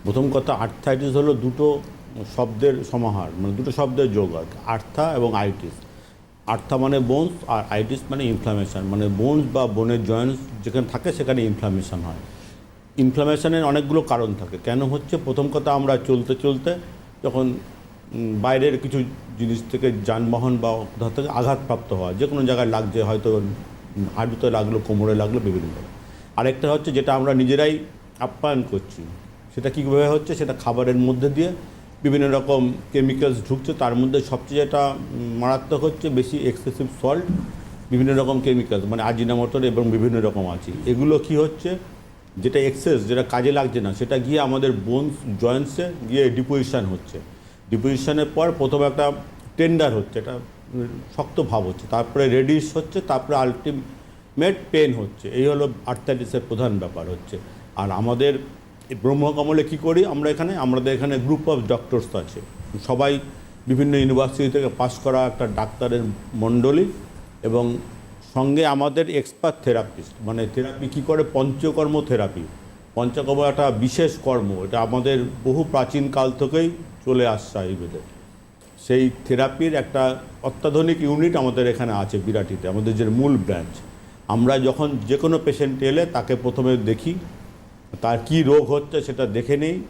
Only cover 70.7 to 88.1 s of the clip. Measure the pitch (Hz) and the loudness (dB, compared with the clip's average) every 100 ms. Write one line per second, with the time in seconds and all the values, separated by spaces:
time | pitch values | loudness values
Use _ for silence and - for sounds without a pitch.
70.7 | - 139 147 135 156 151 135 135 135 156 | -6 -6 -4 0 2 2 2 0 0 0
71.7 | 147 151 151 - 120 98 92 80 - - | 0 2 0 2 0 0 -2 -12 -14 -20
72.7 | - - - 123 123 135 143 143 139 143 | -20 -8 -2 -2 -2 0 2 2 2 2
73.7 | 107 123 - 165 160 135 123 101 95 95 | 2 0 2 0 0 0 0 0 -2 -2
74.7 | 117 113 123 127 135 127 - 131 139 156 | 0 0 0 2 0 0 -2 0 0 2
75.7 | 139 127 147 139 135 131 127 135 156 165 | 0 0 0 0 2 0 0 0 2 0
76.7 | 170 - - - 127 120 104 - 107 92 | -2 -16 -10 0 4 4 2 -4 -6 -4
77.7 | 92 85 - - - - - - - - | -6 -8 -10 -14 -20 -20 -20 -20 -20 -20
78.7 | - - 127 131 - - 127 135 135 160 | -20 2 4 4 0 0 2 2 2 0
79.7 | 156 - 139 131 131 - - 131 123 156 | 0 0 2 2 0 -10 -8 -8 -2 0
80.7 | 147 160 165 147 151 165 165 127 127 123 | 2 2 2 2 2 2 2 0 2 0
81.7 | 117 120 104 98 104 92 107 95 95 92 | 2 -2 -2 -2 -2 0 -2 -2 -4 -4
82.7 | 98 107 110 110 117 143 127 92 90 85 | -2 0 2 2 2 4 2 2 -4 -4
83.7 | - - - - - - 107 123 135 131 | -12 -18 -20 -20 -20 -2 2 4 4 2
84.7 | 135 151 135 104 139 160 160 156 131 143 | 2 0 -2 0 2 4 2 2 0 0
85.7 | 131 135 147 170 120 117 123 123 113 127 | 0 2 2 2 -2 0 0 0 0 2
86.7 | 127 107 110 165 180 170 - - - - | 2 2 0 -2 -6 -8 -16 -18 -20 -20
87.7 | - - - 113 | -20 -18 -4 0